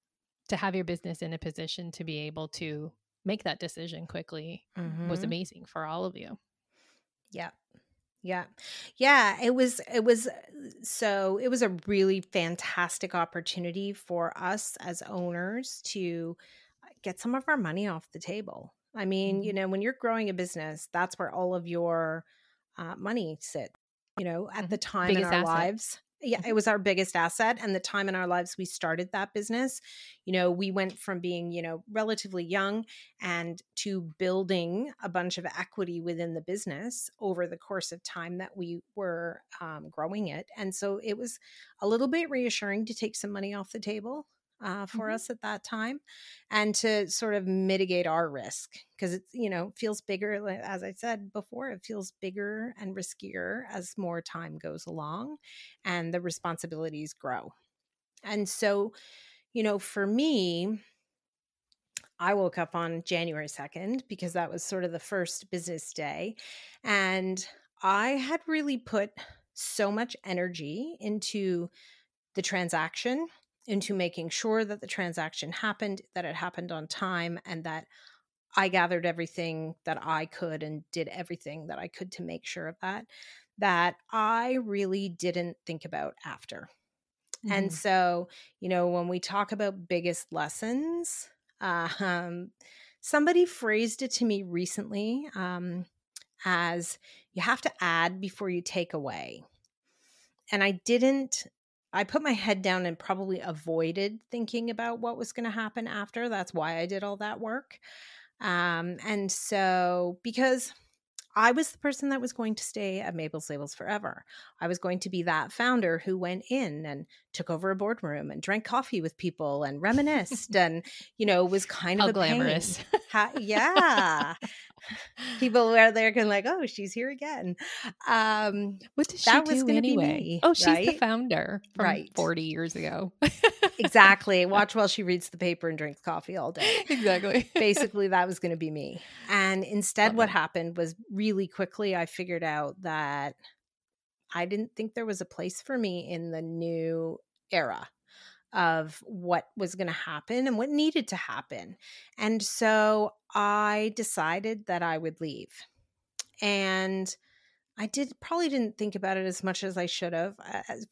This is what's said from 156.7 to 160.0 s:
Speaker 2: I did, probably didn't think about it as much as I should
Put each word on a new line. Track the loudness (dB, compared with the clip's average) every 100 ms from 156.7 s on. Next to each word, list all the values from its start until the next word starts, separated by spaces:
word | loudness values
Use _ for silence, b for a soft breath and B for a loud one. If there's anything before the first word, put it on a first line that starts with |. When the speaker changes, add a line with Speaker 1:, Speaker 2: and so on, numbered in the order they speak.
| 2 0 0 -4 -8 b b b b b -8
Speaker 2:
I | -6
did, | -2 -4 -6
probably | -4 0 2
didn't | 2 0 -2
think | -4 -2
about | -2 0
it | 0
as | -2
much | -2 -2
as | -4 -2
I | -2
should | -2